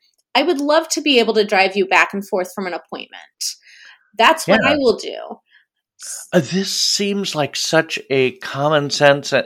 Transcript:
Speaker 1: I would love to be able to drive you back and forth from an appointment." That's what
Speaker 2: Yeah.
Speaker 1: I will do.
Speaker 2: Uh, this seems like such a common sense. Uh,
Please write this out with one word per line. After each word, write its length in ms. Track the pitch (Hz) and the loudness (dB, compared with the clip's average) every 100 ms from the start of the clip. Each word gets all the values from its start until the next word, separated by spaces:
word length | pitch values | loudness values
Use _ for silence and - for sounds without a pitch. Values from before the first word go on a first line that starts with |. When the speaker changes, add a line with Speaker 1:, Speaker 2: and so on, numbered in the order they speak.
| _ _ _ | _ _ _
Speaker 1:
I 80 | 262 | 0
would 180 | 294 277 | 0 0
love 280 | 285 320 320 | 0 0 0
to 120 | 330 | -2
be 160 | 294 240 | 2 2
able 160 | 220 | 2
to 100 | 214 | 0
drive 320 | 202 190 190 196 | 2 2 2 0
you 100 | 185 | 2
back 280 | 175 170 | 2 2
and 120 | 196 196 | -2 -4
forth 260 | 190 175 | -4 -4
from 120 | 208 185 | -8 -8
an 80 | |
appointment." 480 | 165 - - - 90 - _ - - - - - - _ - | -8 -12 -16 -16 -20 -20 _ -10 -10 -20 -20 -20 -20 _ 2
That's 300 | 240 320 - | 4 4 2
what 140 | 220 | 2
Speaker 2:
Yeah. 80 | 277 | 2
Speaker 1:
I 40 | 294 | 2
will 200 | 247 190 | 0 0
do. 220 | - - - 220 _ _ _ _ _ _ - - - | -6 -12 -14 -18 _ _ _ _ _ _ -16 -14 -2
Speaker 2:
Uh, 80 | 175 | -2
this 320 | 123 185 190 | 0 -4 -4
seems 640 | - - - 202 202 180 | -2 -2 -2 -2 -2 -4
like 200 | 151 135 - | -4 -4 -4
such 420 | - 160 160 - - | 0 0 0 -6 -2
a 220 | 135 127 - | 0 0 -2
common 520 | - 139 147 151 143 | -10 -4 0 0 0
sense. 420 | - 143 143 - | 4 4 4 0
Uh, 120 | 131 | -2